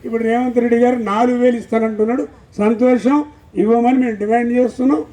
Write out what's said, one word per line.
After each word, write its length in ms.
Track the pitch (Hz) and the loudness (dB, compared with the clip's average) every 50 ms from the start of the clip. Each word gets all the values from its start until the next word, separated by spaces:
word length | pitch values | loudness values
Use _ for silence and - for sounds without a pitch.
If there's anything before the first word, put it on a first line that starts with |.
| - | -8
ఇప్పుడు 180 | 240 226 226 226 | -6 -4 -2 -2
రేవంత్ 340 | 220 233 240 254 247 226 | 0 0 0 -2 0 0
రెడ్డి 200 | 240 233 240 233 | 0 2 2 2
గారు 180 | 233 240 240 254 | 2 2 2 2
నాలుగు 420 | 240 220 196 202 220 247 247 247 | -2 -2 -2 0 0 0 0 2
వేలు 200 | 240 247 254 240 | 2 2 2 0
ఇస్తానంటున్నాడు. 680 | 233 - - 226 226 220 226 214 208 214 226 247 277 294 - - - - _ - | 0 -6 -4 -2 -2 -2 -2 -2 -2 -2 -2 0 -4 -4 -8 -12 -20 -20 _ -6
సంతోషం, 680 | - 208 214 233 208 247 254 254 233 190 254 285 294 294 294 - - _ - - | -2 0 0 2 2 2 2 2 2 2 0 0 0 -2 -6 -14 -20 _ -10 -4
ఇవ్వమని 420 | 190 196 220 233 233 233 247 262 | -2 0 2 2 2 2 2 2
మేము 180 | 254 254 240 214 | 2 0 -2 -4
డిమాండ్ 360 | 196 208 214 226 240 240 240 | -4 -2 -2 0 0 0 0
చేస్తున్నాం. 520 | 240 247 247 226 - - 247 262 294 311 311 - | 0 0 0 0 -2 -2 0 0 0 0 -4 -10